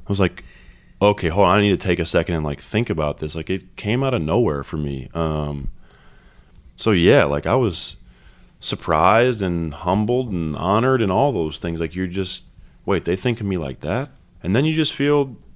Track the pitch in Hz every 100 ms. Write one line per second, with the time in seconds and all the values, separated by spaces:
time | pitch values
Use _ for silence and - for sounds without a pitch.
0 | - 98 92 - - - - - - -
1 | 101 104 85 92 90 101 104 90 95 85
2 | 80 87 82 82 76 71 - 107 120 80
3 | 73 - 76 82 80 95 - - 104 123
4 | 135 117 76 101 104 71 69 78 73 69
5 | 62 82 80 76 73 71 67 - - -
6 | - - - - - - - - 113 92
7 | 87 139 76 71 80 127 113 85 - -
8 | - - - - - - - 98 90 78
9 | 87 110 127 110 92 85 80 71 85 101
10 | 107 123 123 90 80 76 85 107 127 131
11 | 104 95 143 101 80 - 85 82 82 90
12 | 92 95 90 - - - - - - 92
13 | - 92 127 113 101 90 69 - 73 113
14 | 139 - _ - 87 113 156 160 151 -
15 | 143 147 135 104 -